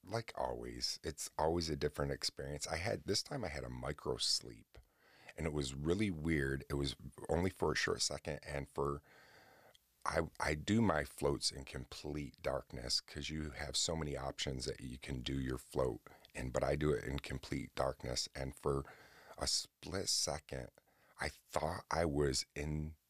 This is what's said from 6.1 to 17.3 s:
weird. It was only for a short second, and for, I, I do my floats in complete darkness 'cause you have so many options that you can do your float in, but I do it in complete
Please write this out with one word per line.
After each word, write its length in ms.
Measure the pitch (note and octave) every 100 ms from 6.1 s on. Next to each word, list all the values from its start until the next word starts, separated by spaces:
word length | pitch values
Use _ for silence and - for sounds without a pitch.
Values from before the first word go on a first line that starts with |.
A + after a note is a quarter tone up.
weird. 520 | D#2+ D#2+ D#2 C2+ C2+ -
It 60 | C#2
was 200 | C#2 - - - -
only 200 | E2 F#2
for 240 | - D#2+
a 20 | D2
short 240 | - -
second, 380 | - D2+ - D2 -
and 200 | D2 C2+
for, 280 | - C#2+ C#2+ - - - - - - - _ _ _ -
I, 160 | E2+ D#2+ -
I 140 | - D2+
do 260 | D2 A2
my 220 | G#2+ D2+
floats 480 | C#2+ - C#2+ C#2+ -
in 120 | C2 -
complete 720 | C2+ B1 - D2+ D2 C#2+ -
darkness 600 | - C2 - B1 A#1+ -
'cause 280 | - D2+ C#2
you 220 | D#2 D2+ C#2
have 180 | D2+ -
so 180 | - E2
many 220 | D2+ C2+
options 480 | C2+ - - C2+ C2
that 160 | -
you 160 | B1+ B1
can 240 | - C2
do 180 | A#1+ C2+
your 180 | B1+ B1+
float 440 | - C#2 B1+ G#1+ - - - -
in, 140 | B1+
but 140 | -
I 120 | - C#2+
do 160 | D2+
it 140 | C#2 -
in 140 | C#2
complete 540 | -